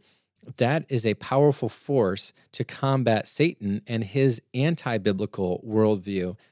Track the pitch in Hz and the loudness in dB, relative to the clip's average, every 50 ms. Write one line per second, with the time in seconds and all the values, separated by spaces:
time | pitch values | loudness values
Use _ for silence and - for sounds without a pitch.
0 | _ _ _ _ _ _ _ _ - - - - 123 123 151 160 143 - 135 117 | _ _ _ _ _ _ _ _ -20 -8 -2 0 2 2 2 0 -2 -2 -2 0
1 | 110 110 104 - - - 131 139 147 147 139 - - - - - - - 143 131 | 0 0 -2 -2 -2 0 2 4 4 4 4 2 -2 -6 -6 -8 -6 -2 0 2
2 | 107 92 95 95 - - - _ _ _ - - 117 - - - 139 135 135 135 | 2 2 0 -2 -6 -10 -14 _ _ _ -8 -8 -8 -8 -6 -2 0 0 2 2
3 | 123 117 110 104 - - - - 151 175 - - 107 98 101 107 - - 117 113 | 2 2 2 0 0 -2 0 0 0 0 0 -2 -4 -4 -4 -4 -4 -4 -4 -4
4 | 113 98 - 139 135 135 117 117 - _ - 127 139 165 170 - - 135 117 107 | -4 -2 0 2 2 2 2 0 -6 _ -2 0 0 0 0 -2 -2 -2 -2 0
5 | 95 104 98 95 107 - - - 95 90 90 - - 113 107 110 110 107 107 95 | 0 0 0 0 -2 -6 -4 -4 -2 -2 -2 -4 -4 -2 2 4 4 4 2 0
6 | 90 101 98 95 90 90 92 - _ _ | -2 -4 -4 -4 -4 -4 -6 -10 _ _